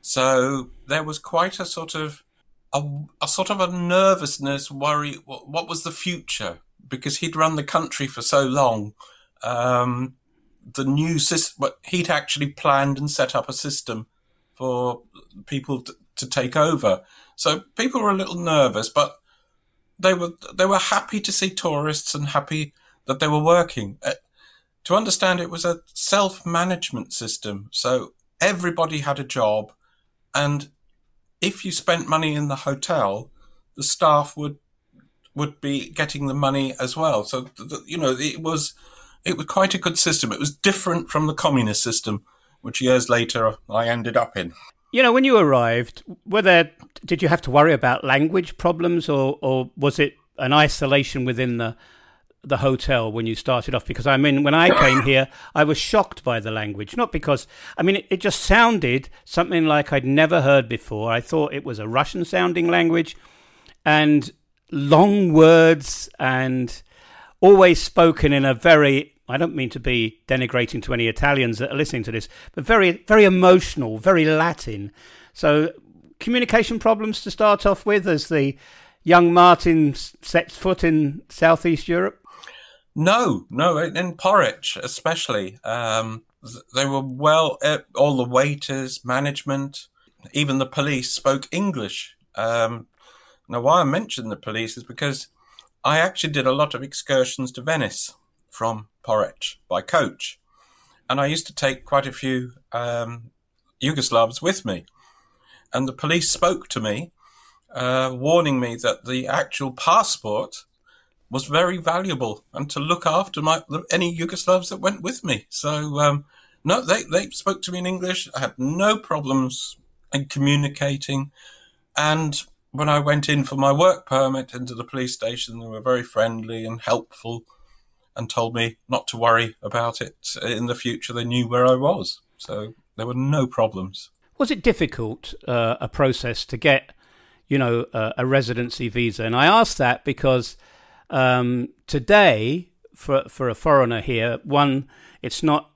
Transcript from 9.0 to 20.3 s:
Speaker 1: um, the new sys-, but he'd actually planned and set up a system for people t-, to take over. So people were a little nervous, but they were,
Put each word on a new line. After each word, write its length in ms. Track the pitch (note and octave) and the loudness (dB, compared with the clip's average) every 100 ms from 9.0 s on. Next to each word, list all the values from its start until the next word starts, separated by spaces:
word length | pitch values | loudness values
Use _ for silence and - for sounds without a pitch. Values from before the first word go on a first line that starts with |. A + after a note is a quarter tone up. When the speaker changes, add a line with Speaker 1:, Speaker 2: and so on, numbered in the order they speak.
| - _ _ _ | -20 _ _ _
Speaker 1:
um, 760 | A#2 A#2+ B2 B2 B2 B2 B2+ _ _ _ _ _ - | -6 -2 0 0 0 -4 -6 _ _ _ _ _ -12
the 100 | B2+ | -6
new 300 | C3+ C#3+ D#3+ | -2 0 0
sys-, 400 | D#3+ - E3+ - - | 0 2 2 0 -2
but 200 | C#3 - | -6 -6
he'd 260 | - F3+ E3+ | -6 -4 0
actually 380 | D#3 - C#3+ C#3+ | -2 -2 -6 -6
planned 500 | - D3+ C#3 C#3 C3+ | -4 0 2 2 -2
and 120 | D3 | -4
set 240 | - C3 | -2 -2
up 140 | B2+ A#2 | -2 -4
a 40 | |
system 540 | B2+ D3 C#3 - A2+ A2+ _ _ _ _ | -8 -6 -6 -6 -10 -10 _ _ _ _
for 480 | _ C3 B2 B2 A#2+ _ - _ F#2+ - | _ -4 -2 -2 -6 _ -20 _ -20 -8
people 360 | C#3 C3 C3 | -8 -6 -8
t-, 100 | - - _ - | -8 -20 _ -10
to 100 | C3 | -4
take 300 | - B2+ D#3 | -2 -2 2
over. 460 | D#3 D#3+ G#2+ F#2 _ _ _ - | 2 2 2 0 _ _ _ -4
So 260 | E3 D3+ - - | -2 -2 -6 -4
people 260 | B3 B3+ | -2 0
were 80 | G#3 | 0
a 40 | F#3+ | 0
little 220 | F#3+ F3 | -4 -6
nervous, 500 | E3+ D#3 C3 G#2 A2+ | 0 4 4 2 -2
but 280 | - C#3+ - _ _ _ _ _ _ _ _ | -2 -2 -4 _ _ _ _ _ _ _ _
they 160 | F#3 | 0
were, 180 | F3+ F3 | 0 -4